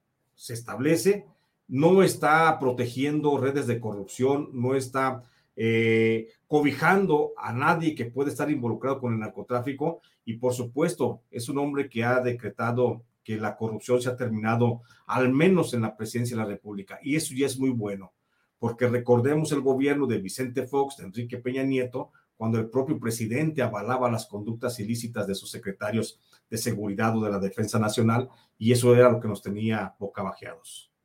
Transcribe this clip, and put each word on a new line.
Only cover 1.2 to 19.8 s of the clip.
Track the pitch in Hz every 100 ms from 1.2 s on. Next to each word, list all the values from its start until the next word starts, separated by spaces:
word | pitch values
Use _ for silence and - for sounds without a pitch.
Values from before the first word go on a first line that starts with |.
| - _ _ _ -
no | 131 165 190
está | 185 - 151 156 160 -
protegiendo | 131 120 120 127 143 151 147 135
redes | 131 139 120
de | 117
corrupción, | 117 101 98 - 127 143 156
no | 127 123
está, | 135 120 135 131 120 - _ _ -
eh, | 113 113 113 113 113 113 110 _ -
cobijando | 151 143 - 160 196 185 151 151 -
a | 107
nadie | 117 151 165 160
que | - 120
puede | 123 143
estar | 147 147
involucrado | 139 120 110 135 131
con | 120
el | 110
narcotráfico, | 107 - 98 123 117 127 156 170 _ _ -
y |
por | 117 127
supuesto | 123 117 139 170 - 123 - _
es | 120 120
un | 139
hombre | 143 139 139
que | 113
ha | 120 127
decretado | 123 120 104 - 117 120 120 117 - _
que | - 107
la | 107 -
corrupción | 113 104 - 123
se | 127
ha | 120
terminado, | 117 107 110 117 120 117 - _ -
al | 123 127
menos | 135 185 180 -
en | 120
la | 113 -
presidencia | 110 120 117 113
de |
la | 104
República, | 98 104 101 98 98
y | 135 156
eso | 156 127
ya | 139
es | 127
muy | 131
bueno, | 117 101 98 92 _ _ _ _ -
porque | 117 - 123
recordemos | 123 120 120 131 156 156
el | 143
gobierno | 131 127